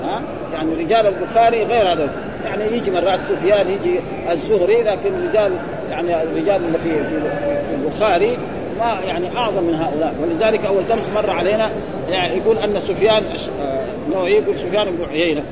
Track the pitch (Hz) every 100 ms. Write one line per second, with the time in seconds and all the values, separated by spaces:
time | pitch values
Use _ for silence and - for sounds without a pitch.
0 | 151 208 - - - 160 160 160 170 226
1 | 208 180 170 226 226 233 196 240 196 165
2 | 143 - - - - 196 214 233 208 180
3 | 175 185 - 190 170 208 180 - 175 254
4 | - - 180 170 143 208 180 226 214 190
5 | 202 185 180 214 202 180 135 135 - 156
6 | 175 170 160 160 160 196 170 165 165 151
7 | - 156 147 143 143 143 - 156 151 156
8 | 214 175 208 247 - - - - 233 214
9 | 185 170 180 226 233 196 170 160 160 147
10 | 160 127 160 165 220 208 190 202 180 226
11 | 180 208 202 170 175 214 220 - - -
12 | - 185 180 180 185 220 208 196 185 165
13 | 202 214 185 - - - 143 135 127 123
14 | 139 185 180 214 202 180 175 196 208 170
15 | 160 151 170 147 135